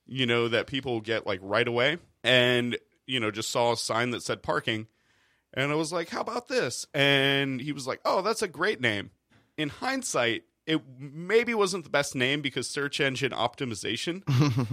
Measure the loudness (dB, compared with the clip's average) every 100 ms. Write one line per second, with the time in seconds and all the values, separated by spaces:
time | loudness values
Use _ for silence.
0 | -12 -2 2 2 2 2 0 -4 -4 -4
1 | -2 -2 -2 -4 0 0 2 2 2 0
2 | -8 _ 4 6 6 4 2 -4 -8 _
3 | -6 -2 -2 -2 -4 0 2 0 0 0
4 | 0 -2 -4 -6 -2 -2 -2 -4 -6 _
5 | _ _ _ _ _ -4 -2 0 -2 -4
6 | -6 -6 -6 -6 -2 -2 -2 -4 -6 2
7 | 4 4 4 2 0 -4 -6 -6 -6 -4
8 | 0 0 0 -2 -4 -2 -4 0 0 0
9 | -4 -14 _ _ _ -6 -6 -4 -4 -4
10 | -2 0 2 0 -6 _ -2 -2 -2 -14
11 | -14 -12 2 2 4 2 2 0 0 0
12 | 0 0 2 2 -2 -4 -4 -4 -4 0
13 | 0 0 -2 0 -2 -2 -6 -4 -4 -4
14 | -4 -6 0 4 4 2 -2